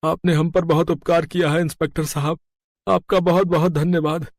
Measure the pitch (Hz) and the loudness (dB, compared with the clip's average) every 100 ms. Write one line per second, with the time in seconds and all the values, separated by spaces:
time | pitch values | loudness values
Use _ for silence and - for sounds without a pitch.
0 | 160 165 175 160 165 175 170 160 165 160 | -4 -2 0 2 2 0 2 0 2 -2
1 | - 170 160 - 165 151 170 - 156 139 | 0 0 0 -2 0 0 -2 -4 -6 -4
2 | 156 - 143 160 _ _ _ _ - 185 | -6 -4 -4 -6 _ _ _ _ -2 -2
3 | - 190 175 175 190 170 170 151 156 175 | 2 0 2 2 2 2 0 0 0 0
4 | 151 160 139 | 0 -4 -8